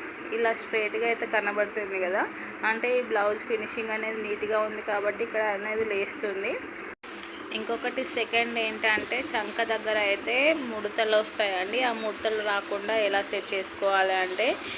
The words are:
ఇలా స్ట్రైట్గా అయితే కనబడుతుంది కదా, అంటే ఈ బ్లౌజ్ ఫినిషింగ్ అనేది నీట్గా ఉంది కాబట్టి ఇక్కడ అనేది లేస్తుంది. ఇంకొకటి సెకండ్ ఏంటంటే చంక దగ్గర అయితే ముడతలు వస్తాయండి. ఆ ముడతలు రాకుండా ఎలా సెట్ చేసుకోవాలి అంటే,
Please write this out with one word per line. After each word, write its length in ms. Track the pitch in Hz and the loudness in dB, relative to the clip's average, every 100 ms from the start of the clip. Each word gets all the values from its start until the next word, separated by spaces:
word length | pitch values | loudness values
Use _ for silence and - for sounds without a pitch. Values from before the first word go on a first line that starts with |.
| - - - | -10 -10 -4
ఇలా 220 | 220 226 | 0 2
స్ట్రైట్గా 520 | 220 - 220 208 214 233 | 0 -2 0 0 0 0
అయితే 200 | 233 233 | 0 0
కనబడుతుంది 720 | 220 208 202 208 214 196 190 | 0 2 2 0 -2 -4 -2
కదా, 280 | 180 202 294 - - - | 0 0 0 -4 -10 -2
అంటే 340 | 214 226 240 247 | 0 2 2 2
ఈ 40 | |
బ్లౌజ్ 360 | 226 214 208 214 | 2 2 4 2
ఫినిషింగ్ 520 | - 220 214 - 220 | -2 -2 -2 -4 -4
అనేది 320 | 214 220 220 | -2 -4 -4
నీట్గా 360 | 214 208 208 214 | -4 -2 0 0
ఉంది 240 | 214 214 | 0 -2
కాబట్టి 420 | 208 208 208 202 | -2 0 0 0
ఇక్కడ 160 | 233 220 | -2 0
అనేది 440 | 214 196 214 220 | 0 0 -2 -2
లేస్తుంది. 720 | 220 196 202 - 214 196 208 440 - - - - - - - - - | 0 0 -2 -2 -4 -2 -2 -4 -6 -10 -12 -12 -14 -12 -12 -12 -8
ఇంకొకటి 520 | 220 214 233 240 247 | -6 -4 -2 -2 -2
సెకండ్ 540 | 254 - 220 233 233 233 | -4 -2 2 2 2 0
ఏంటంటే 600 | 220 220 220 214 - 240 | -2 0 2 2 0 -4
చంక 420 | 269 233 214 214 | -2 -2 -2 0
దగ్గర 360 | 220 220 214 214 | 0 0 2 2
అయితే 540 | 202 202 - 247 294 | 2 2 2 4 4
ముడతలు 640 | 320 254 220 202 208 220 214 | 4 0 -4 -2 0 4 4
వస్తాయండి. 680 | 214 - 208 185 190 233 | 4 0 0 0 0 0
ఆ 100 | 254 | 0
ముడతలు 500 | 220 220 208 226 214 | 0 -4 -2 0 0
రాకుండా 540 | 208 202 - 202 208 220 | 2 0 0 -4 0 2
ఎలా 260 | 208 196 | 4 2
సెట్ 320 | 196 202 185 | 0 -4 -2
చేసుకోవాలి 580 | 196 190 - 196 196 190 | -4 -4 -2 4 4 4
అంటే, 440 | 185 185 185 240 - - | 4 0 2 0 0 -4